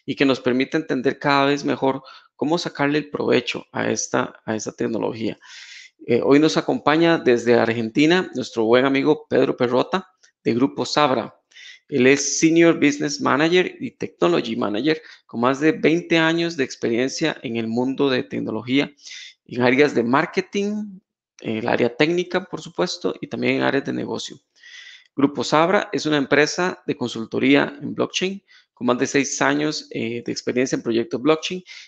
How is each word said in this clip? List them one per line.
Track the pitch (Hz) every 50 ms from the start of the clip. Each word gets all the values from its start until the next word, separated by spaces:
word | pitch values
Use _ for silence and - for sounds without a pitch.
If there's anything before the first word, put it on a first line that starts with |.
| -
y | - 131
que | - 143
nos | 135 127 -
permite | - 127 123 127 135 - -
entender | 160 156 - 147 127 120 139 120 -
cada | - 147 139 139 139
vez | 139 143 143 -
mejor | 143 123 - 135 135 131 131 - - - - _ _ _
cómo | - 135 147 165 170
sacarle | - 165 - - 143 139 147 151
el | 147 147
provecho | - - 120 120 123 127 123 - - - - _
a | - 117 113 117
esta, | 113 113 - - - 127 127 - - - -
a | - 110
esta | 107 - 123 -
tecnología. | - 123 120 113 107 107 104 113 113 113 95 - - - - - - - - - - - - _ _ - -
Eh, | 120 117 -
hoy | 117 139 147
nos | 156 156 -
acompaña | 170 151 - 139 120 - 143 151 160 170 165 165 -
desde | - 127 120 117 110 120 120
Argentina | 117 113 113 113 117 110 110 - 143 147 156 175 185 180 - -
nuestro | 127 113 - - 117 110
buen | 110 120 127 135
amigo | 139 139 139 135 147 151 151 - -
Pedro | 123 127 135 - -
Perrota, | - 127 120 127 127 135 - - 190 - _ _ _ _ _ _ _ -
de | 110 113
Grupo | 117 135 143 143 143 127
Sabra. | - - 151 143 131 127 117 - - - _ _ _ _ - - - - - _ -
Él | 151 127 123 131
es | 143 143 143 - - -
Senior | 165 160 165 165 170 170 160
Business | - 143 147 143 - 151 147 143 -
Manager | 131 131 127 135 156 165 180 185 175 185 - -
y | 135 120 -
Technology | - 117 110 _ - 175 175 175 - 117 113 113
Manager, | 117 120 101 104 104 135 156 156 - - - - - _
con | _ - 117
más | 120 127 139 131
de | 151 156
veinte | - - - 143 160 175 170 - 170 165
años | 160 160 165 170 170 170 170
de | 143 131
experiencia | - - - - 117 117 113 127 127 - - 160 151 - - -
en | 127 113 117
el | 113 110
mundo | 113 120 127 135 135 123 143 139
de | 127 123 -
tecnología, | - - 117 117 113 110 110 110 123 131 139 147 - - _ - - - - - - - _ _
en | - - 123 123
áreas | 123 127 131 147 135 -
de | 123 117
marketing, | 117 127 147 170 - - 196 190 - - 202 202 208 208 214 214 208 190 190 _ _ _ _ _ _ _ -
el | - - 110 110 110 120
área | 117 - 120 117 -
técnica, | - 151 156 175 175 175 - - 180 190
por | - - 139
supuesto, | - 165 - - 180 180 - - - - - -
y | - -
también | 120 117 123 123 131 131
en | 131
áreas | 131 131 139 135
de | 135 123
negocio. | 123 117 117 113 113 - - - - _ _ _ _ - - - - - - - - _ _ -
Grupo | 143 135 139 143 - 120
Sabra | - 151 151 165 175 202 - - - -
es | 139 -
una | 156 151
empresa | 143 135 - 147 139 151 151 - - 180 185 - - -
de | - -
consultoría | - 123 113 - 117 113 - - 117 120 131 143 143 - - 285 - 147
en | 120 110
blockchain, | - - - - - 185 190 196 202 _ _ _ - _ _ _
con | - 123
más | 123 123
de | 123 135 120
seis | - 143 131 - - - 143
años, | 135 143 147 151 151 151 - - -
eh, | - 135 117 113 120 120 117
de | - -
experiencia | - - - 117 123 131 127 -
en | 135 -
proyectos | 117 113 113 113 113 135 117
blockchain | 123 151 156 156 - - 185 185 185 - - - -